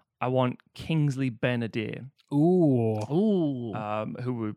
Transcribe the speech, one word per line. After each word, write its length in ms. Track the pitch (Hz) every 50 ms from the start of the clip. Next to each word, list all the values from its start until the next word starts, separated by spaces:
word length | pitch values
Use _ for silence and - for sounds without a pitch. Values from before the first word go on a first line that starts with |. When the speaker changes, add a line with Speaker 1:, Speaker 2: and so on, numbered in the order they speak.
| _ _ _ -
Speaker 1:
I 80 | 120 123
want 320 | 127 127 127 123 - - _ _ _
Kingsley 560 | - - - 160 156 147 143 127 131 135 131
Ben-Adir. 800 | 113 - - 127 123 120 117 110 - 117 110 113 - - 117 135 _ _ _ - 143
Speaker 2:
Ooh. 680 | 143 151 175 185 185 170 147 131 120 117 110 110 107 107 117
Speaker 3:
Ooh. 640 | 143 170 214 220 202 185 165 147 139 123 120 117 98
Speaker 1:
Um, 420 | 107 107 104 107 107 110 - - -
who 120 | 123 123 127
we, 200 | 117 110 107 104